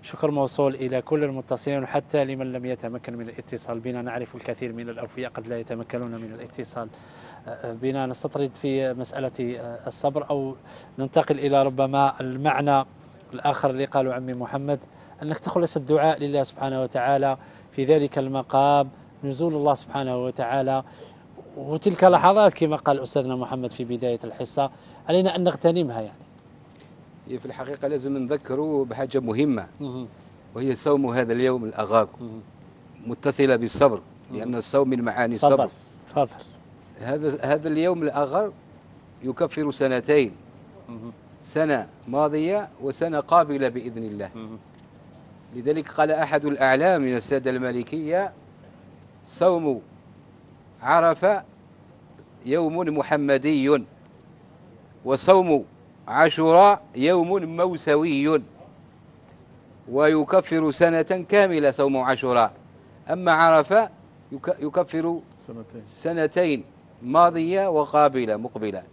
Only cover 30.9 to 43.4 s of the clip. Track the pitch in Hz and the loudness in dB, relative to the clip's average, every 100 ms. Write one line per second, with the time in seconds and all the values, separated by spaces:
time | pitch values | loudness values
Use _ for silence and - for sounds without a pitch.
30.9 | 143 131 120 117 117 131 127 110 110 101 | 2 2 0 0 2 0 0 -4 -6 2
31.9 | 113 101 - 120 110 - - - - - | 4 2 -6 -14 -14 -18 -20 -20 -20 -20
32.9 | - 117 117 143 135 135 120 117 - 143 | -16 -12 -4 -4 2 4 4 0 4 4
33.9 | 101 - - - 104 117 120 - 139 135 | 4 -8 -20 -14 -10 -6 -6 0 0 2
34.9 | 127 120 113 117 117 143 135 123 - - | 0 -2 -2 -2 2 4 4 2 -4 -20
35.9 | - - 147 131 - - - - - - | -20 -8 -2 -2 -4 -20 -20 -20 -20 -20
36.9 | - 113 147 151 139 131 151 160 156 175 | -14 -8 -4 -2 -4 -2 -2 0 -2 0
37.9 | 170 147 143 139 165 214 - - - - | 0 -2 -2 -2 -2 -4 -8 -20 -20 -20
38.9 | - - - 127 123 165 - 147 135 135 | -20 -20 -12 -10 -4 -4 -2 -4 0 0
39.9 | 127 117 147 117 - - - - - - | 0 2 2 2 -4 -20 -20 -20 -20 -18
40.9 | 117 117 - - - - 156 156 131 - | -16 -16 -18 -20 -20 -6 -2 0 0 -4
41.9 | - 120 135 151 151 160 208 196 - 135 | -16 -6 0 0 0 -2 -2 -4 -8 -8
42.9 | - 165 151 - 170 | -4 -2 -2 4 4